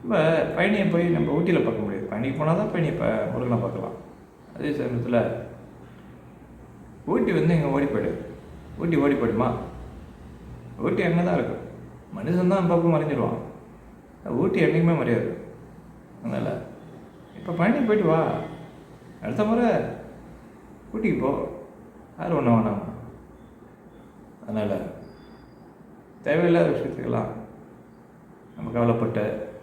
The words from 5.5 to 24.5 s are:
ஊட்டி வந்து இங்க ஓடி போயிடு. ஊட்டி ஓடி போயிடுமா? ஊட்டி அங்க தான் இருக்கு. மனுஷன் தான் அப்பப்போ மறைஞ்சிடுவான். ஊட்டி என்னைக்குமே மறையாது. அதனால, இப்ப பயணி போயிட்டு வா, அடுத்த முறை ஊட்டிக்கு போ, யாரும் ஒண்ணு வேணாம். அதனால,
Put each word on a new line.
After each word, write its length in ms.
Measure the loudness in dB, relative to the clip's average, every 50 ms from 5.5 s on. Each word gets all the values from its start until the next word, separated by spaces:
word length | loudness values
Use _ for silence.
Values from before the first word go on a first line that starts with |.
| -14 -16 -18 -20 -20 -20 -20 -20 -20 -20 -20 -20 -20 -20 -20 -20 -20 -20 -20 -20 -20 -20 -20 -20 -20 -20 -20 -20 -20 -12 -4
ஊட்டி 260 | 0 0 2 2 2
வந்து 240 | 2 4 4 4 4
இங்க 120 | 4 2
ஓடி 180 | 2 2 2 2
போயிடு. 460 | 2 0 0 0 -2 -4 -4 -8 -12 -14 -16 -18 -18 -18 -18 -18 -16 -8 -4
ஊட்டி 160 | -2 2 2
ஓடி 180 | 4 4 4 4
போயிடுமா? 420 | 4 2 2 2 2 2 0 0 -2 -6 -10 -12 -12 -14 -14 -14 -16 -16 -18 -18 -18 -18 -18 -18 -18 -16 -16 -16 -16 -16 -16 -8 -4
ஊட்டி 240 | -2 0 0 2 2
அங்க 180 | 2 2 2
தான் 120 | 2 2 2
இருக்கு. 240 | 2 0 -2 -4 -6 -8 -12 -14 -16 -16 -18 -18 -20 -18 -14 -10
மனுஷன் 300 | -8 -2 0 2 4 4
தான் 240 | 4 4 4 4 4
அப்பப்போ 20 | 4
மறைஞ்சிடுவான். 640 | 4 6 6 4 4 2 0 0 0 0 0 -2 -4 -8 -12 -14 -18 -20 -20 -20 -20 -20 -20 -20 -20 -20 -20 -20 -14 -8 -4
ஊட்டி 320 | 0 2 2 2 4 4
என்னைக்குமே 360 | 4 4 4 4 4 4 4
மறையாது. 400 | 4 2 2 2 2 0 -2 -6 -8 -10 -14 -16 -18 -20 -20 -20 -20 -20 -20 -20 -20 -20 -20 -20 -12 -8
அதனால, 340 | -6 -4 -2 -2 -4 -4 -6 -8 -12 -16 -18 -18 -18 -18 -18 -20 -20 -20 -20 -20 -20 -18
இப்ப 160 | -12 -8 -6 -2
பயணி 320 | 0 2 2 2 2 2
போயிட்டு 240 | 2 4 4 4 4
வா, 220 | 4 4 2 0 -2 -4 -6 -8 -12 -14 -16 -18 -20 -20 -20 -20 -20 -20 -20 -20 -16 -8
அடுத்த 220 | -6 -4 -2 0 2
முறை 220 | 2 2 4 4 4 2 2 0 -4 -8 -10 -14 -16 -18 -18 -18 -20 -20 -20 -20 -20 -20 -20 -20 -20 -20 -20 -16 -10 -6
ஊட்டிக்கு 260 | -2 0 0 0 2
போ, 420 | 0 0 0 0 -4 -6 -8 -12 -16 -16 -20 -20 -20 -20 -20 -20 -20 -20 -10 -8
யாரும் 280 | -4 0 0 2 4
ஒண்ணு 20 | 6
வேணாம். 320 | 4 6 4 2 -2 -4 -6 -8 -12 -12 -16 -16 -18 -20 -20 -20 -20 -20 -20 -20 -20 -20 -20 -20 -20 -20 -20 -20 -20 -20 -20 -20 -20 -20 -20 -20 -20 -16 -10
அதனால, 340 | -6